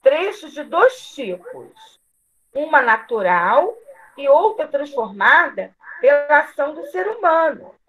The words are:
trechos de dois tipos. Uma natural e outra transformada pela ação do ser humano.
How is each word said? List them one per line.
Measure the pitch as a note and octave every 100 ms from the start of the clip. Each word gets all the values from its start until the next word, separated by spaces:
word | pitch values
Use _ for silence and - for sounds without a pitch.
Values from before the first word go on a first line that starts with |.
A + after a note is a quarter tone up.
trechos | C4+ D4+ F#4+ G4+ D#4
de | B3
dois | D4 E4 A#4+ - -
tipos. | - A3+ F3+ A#4+ B4+ - _ - _ _ _ _ _ _
Uma | C4+ D4+ D4+
natural | B3 A3 - A3+ F#3 F3 F3 B3 F#4 A#4 - C#5 - -
e | C#4
outra | C#4+ G#4 G#4+ D4+
transformada | C#4 C#4+ - G#3 G3 G#3 D4+ D#4+ G3 F#3 _ - -
pela | B3+ C#4+ C#4+ D4
ação | D4+ - C#4+
do | D#4 E4+
ser | F#4 F#4+
humano. | A4+ F#4 D#4+ D#4+ A3 - _